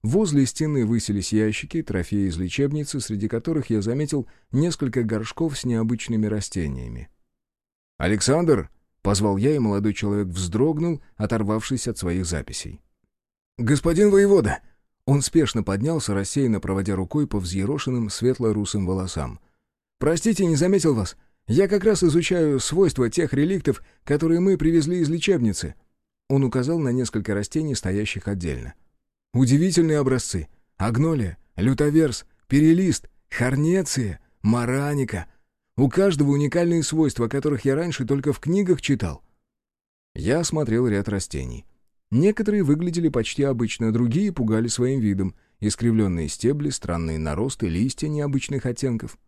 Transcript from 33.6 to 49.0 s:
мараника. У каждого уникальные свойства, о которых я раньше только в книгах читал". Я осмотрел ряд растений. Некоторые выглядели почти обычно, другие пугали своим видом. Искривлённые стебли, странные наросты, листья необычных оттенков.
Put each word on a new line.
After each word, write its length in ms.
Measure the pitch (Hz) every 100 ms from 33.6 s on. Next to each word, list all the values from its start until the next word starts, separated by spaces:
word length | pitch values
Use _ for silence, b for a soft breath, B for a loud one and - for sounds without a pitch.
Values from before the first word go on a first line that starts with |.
| 156 190 165 135 107 - _ _
мараника. 840 | 104 120 120 135 143 143 127 95 - _ _ _ _ -
У 120 | 135
каждого 440 | 175 196 151 143
уникальные 500 | 143 147 175 170 170
свойства, 440 | 151 156 151 - 113
о 20 |
которых 360 | 139 151 143
я 120 | 139 139
раньше 280 | 170 -
только 280 | 123 139 139
в 80 | 135
книгах 420 | 151 190 185 165
читал". 400 | - 135 90 67 _ _ _ _ _ _ _ _ _ -
Я 240 | 82 151
осмотрел 480 | 165 156 131 113 127
ряд 200 | 101 101
растений. 560 | 101 - 71 64 60 - _ _ _ _
Некоторые 520 | 117 190 208 214 208
выглядели 460 | 147 151 180 170 165
почти 340 | 123 113 -
обычно, 500 | 139 120 113 - 113
другие 400 | 113 120 135 208
пугали 360 | 165 110 110 117
своим 320 | 117 123 135
видом. 340 | 107 98 95 - _ _
Искривлённые 680 | 104 - 117 110 101 85 76
стебли, 420 | - 113 147 147
странные 480 | - - 85 80 80
наросты, 500 | 78 76 131 - 95
листья 400 | 82 131 - 151
необычных 580 | 151 143 139 - 139 127
оттенков. 520 | 120 131 113